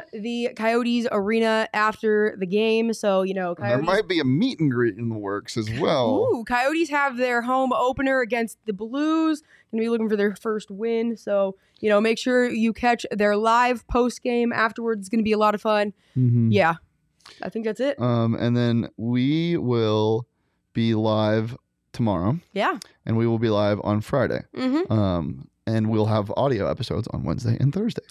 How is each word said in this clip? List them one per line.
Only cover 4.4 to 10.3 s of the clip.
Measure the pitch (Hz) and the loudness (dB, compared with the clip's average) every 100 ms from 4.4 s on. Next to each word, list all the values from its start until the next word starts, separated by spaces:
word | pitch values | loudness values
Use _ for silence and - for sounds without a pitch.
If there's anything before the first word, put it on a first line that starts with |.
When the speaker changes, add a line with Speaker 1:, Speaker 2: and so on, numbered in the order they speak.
| 262 214 | 0 0
Speaker 2:
and | 151 | 0
greet | 123 120 98 | 2 0 0
in | 117 | -6
the | 110 | -6
works | 101 101 - - | -4 -6 -6 -6
as | 110 113 | -6 -2
well. | 170 147 123 294 508 | 0 2 2 2 0
Speaker 1:
Ooh, | 294 | 0
Coyotes | 226 247 262 320 320 | -2 -2 0 0 0
have | 285 277 240 | 0 -2 -2
their | 254 240 | 0 0
home | 233 262 262 | 0 0 0
opener | 240 247 262 269 262 | 0 0 0 0 0
against | 233 240 233 - - | 0 -2 -4 -8 -10
the | |
Blues. | 196 220 269 302 320 320 302 _ _ - | -8 -6 -4 0 0 0 -2 _ _ -8
Gonna | 220 | -4
be | 226 | 0
looking | 233 220 | 0 0
for | 208 | 0
their | 202 | 0